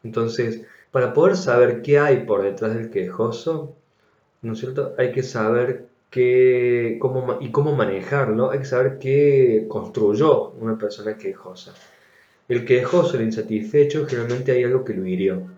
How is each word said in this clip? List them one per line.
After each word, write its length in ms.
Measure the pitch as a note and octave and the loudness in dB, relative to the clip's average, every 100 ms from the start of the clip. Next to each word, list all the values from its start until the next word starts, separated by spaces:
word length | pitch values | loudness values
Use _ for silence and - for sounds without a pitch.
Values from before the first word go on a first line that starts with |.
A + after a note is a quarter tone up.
Entonces, 600 | A#2 A2+ A2+ - A#2 A2+ - - _ | -8 -4 -4 -2 -4 -4 -14 -20 _
para 220 | C3 B2 | -2 0
poder 240 | C#3+ F3 F#3 | 4 4 2
saber 460 | - A#2+ A#2+ A2+ | 0 4 4 2
qué 160 | C#3+ C#3+ | 2 2
hay 260 | D3 B2 | 4 2
por 180 | - G2+ | 2 0
detrás 320 | G2 G2 A2 | 0 -2 -4
del 140 | A2+ A2+ | -4 -6
quejoso, 880 | G2+ F2+ - A2+ - E3 D#3+ C#3+ - _ _ _ _ _ _ | -6 -6 -4 -4 -4 -6 -6 -8 -16 _ _ _ _ _ _
¿no 140 | A#2 | -12
es 60 | A2 | -8
cierto? 340 | B2+ C#3 C3+ - | -8 -6 -6 -2
Hay 160 | B2 | -2
que 100 | - | 0
saber 680 | B2+ A#2+ A2 A#2+ B2 B2 - _ _ | -6 -2 0 0 0 -4 -10 _ _
qué, 880 | B2+ B2 B2+ B2+ B2 B2 A#2+ A#2 A2 | 0 4 6 6 4 2 0 0 -2
cómo 280 | C3 C3 B2+ | -2 -2 -4
ma-, 100 | B2 | -6
y 120 | B2 | -4
cómo 260 | C#3 D3 C#3 | -2 0 0
manejarlo, 760 | G2+ F#2+ F#2+ C#3+ B2+ A2 C3 | -2 -4 -4 -2 0 0 0
hay 100 | C#3 | -2
que 40 | |
saber 340 | C3+ B2+ C3 - | -2 0 0 -2
qué 680 | C3 C#3 D3 C3+ B2+ A2 - | 0 4 4 6 4 4 -2
construyó 840 | G#2+ F#2 - G#2 G#2+ D3+ B2+ - | -8 -6 0 0 2 4 4 0
una 260 | A#2 A2+ A2 | -8 -6 -4
persona 400 | G#2+ - G#2 G#2 | -6 -6 -10 -8
quejosa. 560 | G2+ F#2+ F#2 F#2 - - - _ _ _ _ _ _ | -10 -12 -16 -20 -20 -20 -20 _ _ _ _ _ _
El 160 | A#2+ | -4
quejoso, 540 | - B2+ - F3+ - B2 | 2 2 4 2 2 0
el 60 | |
insatisfecho, 840 | A2 A2 - G#2+ - D3 C#3+ D3+ C#3 | -2 -4 -4 -4 0 2 2 2 -4
generalmente 460 | B2 A#2 B2+ C3+ | -4 -4 -4 0
hay 120 | B2+ | 0
algo 200 | B2 B2+ | 2 0
que 100 | - | -2
lo 100 | F#2+ | -6
hirió. 380 | F#2 F#3 F#2+ F#2 - | -4 0 0 -2 -10